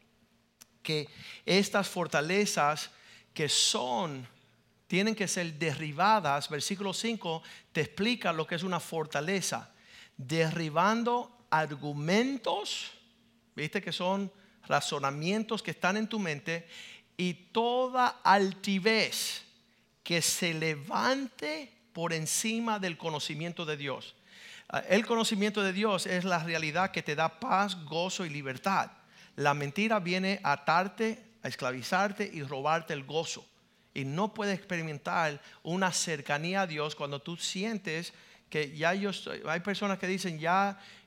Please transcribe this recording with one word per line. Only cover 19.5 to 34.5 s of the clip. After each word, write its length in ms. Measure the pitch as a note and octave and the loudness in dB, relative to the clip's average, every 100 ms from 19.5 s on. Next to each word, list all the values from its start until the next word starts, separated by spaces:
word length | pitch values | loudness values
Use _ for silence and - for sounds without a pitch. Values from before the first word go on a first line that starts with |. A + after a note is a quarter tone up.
| _ _ _ _ _ | _ _ _ _ _
que 180 | - E3+ | 0 2
se 320 | - - F3 | 2 2 0
levante 1200 | D#3+ D#3+ D3 D#3 G3 A#3+ C4+ C4 - D4+ D#4 C4 _ _ | 0 0 -2 -2 0 2 2 -2 -6 -6 -6 -8 _ _
por 200 | - E3 | -4 -2
encima 640 | E3 D#3 - A3 A3+ A#3 G#3 | -2 0 0 0 0 0 -2
del 200 | F#3+ D#3+ | -2 -4
conocimiento 680 | E3 D3+ - D3+ E3+ E3 D#3 | -4 -4 -4 -4 -6 -4 -4
de 120 | D3+ | -4
Dios". 380 | C#3 A#2+ - - _ - - - - | -4 -4 -8 -20 _ -20 -20 -18 -6
Ah, 140 | - - | -4 4
el 160 | G3+ A3+ | 4 6
conocimiento 580 | A3+ A3 G3+ G#3 G#3 | 2 2 2 2 2
de 100 | G3 | 0
Dios 320 | F#3 G#3+ F#3 - | 2 2 2 0
es 180 | F3+ | 0
la 160 | F#3 E3+ | 2 0
realidad 520 | E3 E3 D#3 D#3+ F#3+ | 0 0 0 2 0
que 100 | F3 | 0
te 140 | D#3 D3+ | -2 2
da 240 | D#3+ - | 0 0
paz, 440 | B3 F#3 G3+ F#3 D3 | 2 2 2 -2 -4
gozo 400 | D#3+ F#3 - F3 | -2 -2 -2 -4
y 40 | |
libertad. 600 | D3 C3+ B2+ F#3+ F#3 A2+ - _ - - - | -4 -6 -4 0 2 0 -6 _ -20 -14 2
La 180 | C#3+ | 2
mentira 460 | C#3+ C#3+ E3 A3 A3 | 4 0 0 2 2
viene 400 | F3 F#3 F#3+ G3+ | 0 0 0 0
a 100 | C#3+ | 0
atarte, 680 | C#3+ - E3 G3 - A3+ A3+ - - | 0 2 2 2 0 -2 -2 -12 -12
a 60 | C3 | -10
esclavizarte 840 | - B2+ B2+ A#2 F#3 G3+ G3 G3+ | -4 -4 -4 0 2 2 -2 -6
y 120 | D#3+ | -6
robarte 500 | C3+ C#3 D3 E3 D#3+ | -6 -2 0 0 0
el 100 | D3 | -6
gozo. 420 | C3+ D#3 E3 - - _ _ _ _ | -2 -2 -2 -6 -12 _ _ _ _
Y 120 | C#3 C3+ | -6 -4
no 280 | D#3 G#3+ | -2 -2
puedes 240 | A3 G3+ | -2 -2